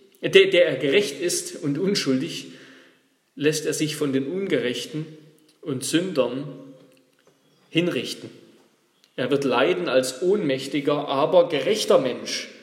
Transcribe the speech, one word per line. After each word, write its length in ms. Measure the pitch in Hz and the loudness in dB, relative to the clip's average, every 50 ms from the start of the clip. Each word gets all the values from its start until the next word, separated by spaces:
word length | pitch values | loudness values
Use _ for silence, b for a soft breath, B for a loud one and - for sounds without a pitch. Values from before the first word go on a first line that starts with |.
| - _ _ _ | -20 _ _ _
der, 80 | 156 147 | -2 6
der 380 | 160 190 190 - 175 175 165 | 6 6 6 8 6 4 4
er 80 | 156 135 | 4 2
gerecht 440 | 127 147 135 - - 135 - - - | 0 0 2 2 2 2 0 -4 -4
ist 420 | 165 170 - - - - - - | -4 -2 -2 -4 -4 -8 -10 -6
und 180 | 160 143 147 165 | -4 -2 -2 0
unschuldig, 760 | 196 196 202 - - 143 131 131 160 165 - - - B B B B B B B B B B B B B _ _ _ _ _ | 0 0 0 0 0 0 0 0 -2 -4 -8 -10 -12 B B B B B B B B B B B B B _ _ _ _ _
lässt 300 | - 139 156 156 - - | 0 0 0 0 0 -2
er 80 | 156 143 | -4 -2
sich 240 | 156 156 147 - | -2 -2 -2 -2
von 160 | - 151 139 131 | -2 -2 0 0
den 180 | 135 151 160 | 0 -2 -2
Ungerechten 720 | 180 196 196 185 165 123 117 123 120 - - - 160 156 156 - - - - - _ _ _ _ _ _ | -4 -4 -2 0 0 0 0 -2 -4 -6 -8 -8 -8 -8 -10 -10 -14 -20 -20 -20 _ _ _ _ _ _
und 220 | - 156 131 123 - | -8 -6 -6 -6 -2
Sündern 640 | - 151 165 185 185 - 135 120 120 127 139 151 151 - - - - - - - - _ _ _ _ _ _ _ _ _ _ _ _ _ _ _ _ | 0 0 0 0 0 0 0 0 0 -2 -6 -8 -10 -12 -16 -18 -20 -20 -20 -20 -20 _ _ _ _ _ _ _ _ _ _ _ _ _ _ _ _
hinrichten. 600 | - 170 175 170 147 123 - - - - - - - - - - - _ _ _ _ _ _ _ _ _ _ _ _ | -2 0 0 0 -2 -4 -6 -6 -10 -12 -14 -16 -18 -20 -20 -20 -20 _ _ _ _ _ _ _ _ _ _ _ _
Er 140 | - 123 120 | -6 -2 0
wird 120 | 139 139 139 | 0 0 0
leiden 460 | 127 120 123 143 175 185 180 175 135 | 0 2 2 2 2 2 0 -2 0
als 320 | 123 131 127 - - - | 2 2 0 0 -4 -2
ohnmächtiger, 880 | 180 180 208 202 170 143 135 131 - - 156 147 139 151 147 147 139 - | 0 2 2 2 2 0 -2 -2 -4 -4 -4 -2 0 0 0 0 -2 -2
aber 400 | 139 135 151 - 180 175 170 175 | 0 0 2 6 6 4 4 4
gerechter 500 | 151 139 - 185 214 214 - - 202 156 | 0 -2 0 0 0 0 4 4 4 4
Mensch 480 | 135 123 113 110 110 - - - - - B B | 4 2 -2 -4 -8 -8 -8 -8 -10 -12 B B